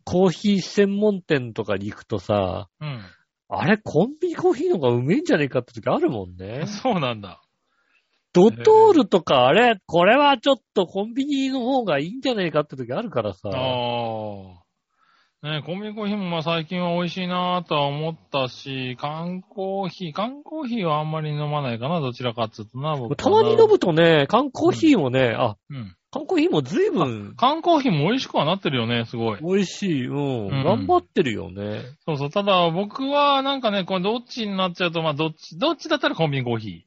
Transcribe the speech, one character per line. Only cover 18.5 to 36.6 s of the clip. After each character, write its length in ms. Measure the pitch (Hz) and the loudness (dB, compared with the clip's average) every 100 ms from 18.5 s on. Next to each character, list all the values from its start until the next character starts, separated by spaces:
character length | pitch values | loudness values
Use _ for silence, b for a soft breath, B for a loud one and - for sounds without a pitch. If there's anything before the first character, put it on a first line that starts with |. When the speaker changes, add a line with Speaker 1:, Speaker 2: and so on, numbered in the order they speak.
| - 139 131 127 123 | -6 -10 -8 -8 -8
Speaker 2:
缶 420 | 147 156 175 185 | -8 -8 -8 -10
コ 420 | - - 190 196 | -12 -8 -6 -4
ー 40 | 185 | -6
ヒ 200 | - 175 | -8 -10
ー、 40 | |
缶 300 | 147 226 285 | -6 -6 -8
コ 180 | 302 311 | -12 -10
ー 20 | 254 | -6
ヒ 120 | 233 | -4
ー 60 | 170 | -2
は 140 | 151 | -2
あ 40 | |
ん 80 | 156 | -2
ま 100 | 156 | -4
り 80 | 151 | -4
飲 200 | 147 147 | -4 -4
ま 120 | 147 | -4
な 120 | 135 | -4
い 60 | 113 | -4
か 100 | 131 | -4
な、 100 | 175 | -2
ど 120 | 135 | -4
ち 120 | 120 | -4
ら 100 | 123 | -6
か 120 | 113 110 | -4 -6
っ 40 | |
つ 140 | - | -8
う 20 | 107 | -14
と 140 | 127 | -8
な、 160 | 151 147 | -6 -4
僕 80 | |
は 60 | 117 | -4
な。 60 | - | -2
Speaker 1:
た 140 | - | 2
ま 140 | 440 | 4
に 80 | 427 | 6
飲 160 | 440 440 | 6 6
む 120 | 415 | 6
と 140 | 185 | 4
ね、 320 | 156 170 156 139 | 6 6 6 4
缶 220 | 220 285 | 2 2
コ 180 | - 330 | 0 0
ー 20 | |
ヒ 240 | - 320 247 | 4 4 4
ー 40 | |
も 100 | 131 | 4
ね、 100 | 131 | 4
Speaker 2:
う 40 | |
ん。 120 | 123 - | 2 2
Speaker 1:
あ、 220 | 123 101 - | 0 -2 -14
Speaker 2:
う 40 | |
ん。 220 | 139 98 - _ | -14 -14 -16 _
Speaker 1:
缶 140 | 262 302 | -8 -2
コ 100 | 359 | 0
ー 40 | |
ヒ 80 | 339 | 2
ー 20 | |
も 120 | 180 | 2
随 280 | 127 226 415 | 0 0 0
分 440 | 277 143 110 101 - | 0 -2 -4 -10 -2
Speaker 2:
あ、 20 | |
缶 220 | 254 320 | 0 0
コ 140 | 349 320 | 2 2
ー 20 | |
ヒ 80 | 262 | 2
ー 20 | |
も 160 | 151 160 | 0 0
美 80 | 254 | -2
味 40 | |
し 60 | - | -2
く 80 | 269 | -2
は 100 | 151 | 0
な 80 | 196 | 0
っ 40 | |
て 100 | 175 | -2
る 80 | 131 | -2
よ 100 | 113 | 0
ね、 180 | 120 117 | -2 -4
す 100 | 120 | -4
ご 200 | 113 104 | -4 -4
い。 40 | |
Speaker 1:
美 120 | 160 196 | -2 0
味 40 | 180 | 0
し 220 | - 202 | -4 -4
い、 200 | 143 127 | -2 -2
う 60 | |
ん。 340 | 139 139 123 101 | -4 -4 -4 -4
Speaker 2:
う 0 | |
ん。 160 | 139 | -2
Speaker 1:
頑 240 | 139 214 101 | 0 0 2
張 100 | 359 | 0
っ 60 | |
て 180 | - 240 | 0 -2
る 120 | 139 | -2
よ 180 | 101 90 | -2 -8
ね。 300 | 92 104 110 123 147 - | -10 -8 -8 -12 -12 -6
Speaker 2:
そ 80 | |
う 40 | 143 | -4
そ 80 | 143 | -4
う。 20 | |
た 140 | 202 | -2
だ 260 | 202 185 170 | 2 2 2
僕 320 | 165 208 - | 0 -6 -6
は 380 | 269 285 285 269 | -2 2 2 2
な 140 | 269 277 | 0 -2
ん 60 | |
か 100 | 240 | -2
ね、 120 | 202 | -2
こ 120 | 180 190 | -4 -4
れ 60 | |
ど 160 | 190 240 | -2 -4
っ 60 | 240 | -6
ち 220 | 254 208 | -10 -6
に 100 | 190 | -2
な 120 | 185 | -4
っ 40 | |
ち 100 | 170 | -2
ゃ 40 | 180 | -2
う 40 | |
と、 100 | 165 | -2
ま 80 | 160 | -2
あ 40 | |
ど 140 | 143 160 | -2 -4
っ 60 | |
ち、 260 | 156 - 160 | -6 -14 -4
ど 120 | 285 | -2
っ 40 | 330 | -2
ち 140 | 320 | -2
だ 80 | 302 | -2
っ 20 | |
た 80 | 294 | -2
ら 80 | - | 0
コ 120 | 160 | 0
ン 40 | |
ビ 80 | 139 | 0
ニ 60 | 120 | -2
コ 80 | |
ー 40 | |
ヒ 100 | 117 | -4